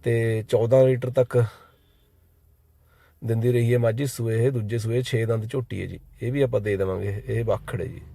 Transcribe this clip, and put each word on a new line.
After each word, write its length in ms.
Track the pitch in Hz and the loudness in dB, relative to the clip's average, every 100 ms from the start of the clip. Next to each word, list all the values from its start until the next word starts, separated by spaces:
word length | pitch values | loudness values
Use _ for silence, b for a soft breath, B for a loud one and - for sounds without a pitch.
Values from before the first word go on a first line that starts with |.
ਤੇ 400 | 120 117 113 110 110 | 0 2 2 0 2
ਚੌਦਾਂ 340 | 117 113 131 131 | 2 6 6 6
ਲੀਟਰ 240 | 127 120 | 4 0
ਤੱਕ 320 | 127 123 123 113 B B B B B B _ _ _ _ _ _ _ b b b _ | 0 2 2 0 B B B B B B _ _ _ _ _ _ _ b b b _
ਦਿੰਦੀ 300 | 117 113 120 | -4 0 2
ਰਹੀ 220 | 120 117 | 2 2
ਹੈ 40 | 120 | 2
ਮੱਝ 240 | 117 113 | 2 0
ਇਸ 100 | 139 | -6
ਸੂਏ। 340 | - 117 113 123 | -4 -2 0 0
ਇਹ 60 | |
ਦੂਜੇ 260 | 127 104 117 | 0 -4 -4
ਸੂਏ 240 | 110 120 | -2 -2
ਛੇ 240 | 127 117 113 | -2 -2 0
ਦੰਦ 240 | 113 110 | -2 -2
ਝੋਟੀ 320 | 135 117 98 | -6 -6 -8
ਹੈ 40 | 92 | -8
ਜੀ। 140 | 90 - - | -10 -16 -8
ਇਹ 100 | 117 | -4
ਵੀ 100 | 139 | 0
ਆਪਾਂ 200 | 131 117 | 0 0
ਦੇ 140 | 104 98 | 0 0
ਦੇਵਾਂਗੇ, 440 | 95 95 101 101 - | 0 -2 -4 -6 -4
ਇਹ 160 | 113 | -4
ਬਾਖੜ 380 | 113 98 - 98 | -2 -2 -4 -8
ਹੈ 40 | 87 | -8
ਜੀ। 160 | 82 - | -10 -18